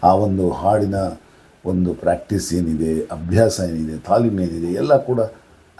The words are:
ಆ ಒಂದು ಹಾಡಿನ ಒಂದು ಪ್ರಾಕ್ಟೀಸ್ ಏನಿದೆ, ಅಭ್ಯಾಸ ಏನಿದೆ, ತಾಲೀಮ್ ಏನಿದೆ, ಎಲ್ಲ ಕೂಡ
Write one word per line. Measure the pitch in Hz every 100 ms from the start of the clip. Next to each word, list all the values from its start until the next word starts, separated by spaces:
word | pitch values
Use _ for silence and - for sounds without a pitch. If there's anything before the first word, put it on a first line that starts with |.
ಆ | 90
ಒಂದು | 95 104 95 92
ಹಾಡಿನ | 78 92 107 101 98 92 80 _ - _ _
ಒಂದು | 90 92 90
ಪ್ರಾಕ್ಟೀಸ್ | 82 87 85 - 101 -
ಏನಿದೆ, | 87 85 78 80 80
ಅಭ್ಯಾಸ | - 76 82 90 113 -
ಏನಿದೆ, | 90 82 78 78
ತಾಲೀಮ್ | 78 101 120 101
ಏನಿದೆ, | 87 82 85
ಎಲ್ಲ | 95 143 139
ಕೂಡ | 131 123 110 - _ - _ -